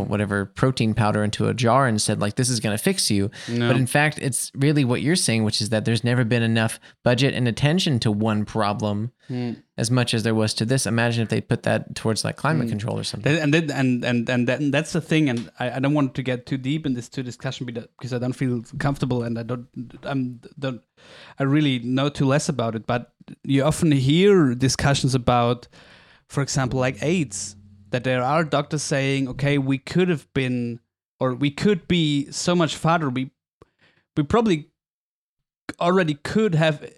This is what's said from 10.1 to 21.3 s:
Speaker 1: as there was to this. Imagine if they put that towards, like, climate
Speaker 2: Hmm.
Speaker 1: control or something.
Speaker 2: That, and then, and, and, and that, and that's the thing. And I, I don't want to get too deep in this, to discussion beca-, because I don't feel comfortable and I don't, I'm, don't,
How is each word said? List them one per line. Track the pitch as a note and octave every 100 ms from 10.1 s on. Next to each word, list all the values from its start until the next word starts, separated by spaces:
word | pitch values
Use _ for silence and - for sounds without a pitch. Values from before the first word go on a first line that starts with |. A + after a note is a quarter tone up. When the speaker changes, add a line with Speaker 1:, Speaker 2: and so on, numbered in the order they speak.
Speaker 1:
as | A#2
there | A2+ A2
was | A2 -
to | A2+
this. | C3+ G#2
Imagine | A#2 A#2 A#2
if | A2
they | A2
put | - A#2
that | A2+ A2 - -
towards, | A2+ G#2+
like, | A2 -
climate | C#3 D#3+ A#2
Speaker 2:
Hmm. |
Speaker 1:
control | A2 A2 G#2+
or |
something. | G#2+ - B2+
Speaker 2:
That, | D#3+
and | D3+
then, | D#3 D#3
and, | C3 C3 B2 B2
and, | A#2+ A#2
and | B2 A#2+
that, | B2
and | D3
that's | C#3 D#3+
the | E3+
thing. | - D#3+ D3
And | A#2 A2+ -
I, | B2
I | B2+
don't | C3+ D3
want | C3 C#3
to |
get | C3 B2 -
too | C3+
deep | B2+ D#3 D3+
in |
this, | B2 A#2
to | -
discussion | B2 A#2 C3+ - B2
beca-, | A#2 A2+ -
because | A#2+
I | B2
don't | B2
feel | B2+ C3 A#2+ A2 C#3+
comfortable | C#3+ C#3 C3+ B2
and | A#2 A2+
I |
don't, | A#2 B2+ A#2+ - A#2 -
I'm, | C3 C#3 B2+ A#2+ - -
don't, | C3+ A#2 _ _ - - -